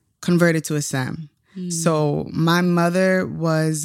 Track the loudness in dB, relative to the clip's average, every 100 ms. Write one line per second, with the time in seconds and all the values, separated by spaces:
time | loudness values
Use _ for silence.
0 | _ _ 0 4 4 2 -2 -4 -4 -4
1 | -4 -8 -12 _ _ -12 -8 -2 0 2
2 | 0 -2 -4 0 2 2 2 2 2 2
3 | 2 2 -2 -2 -2 0 0 -2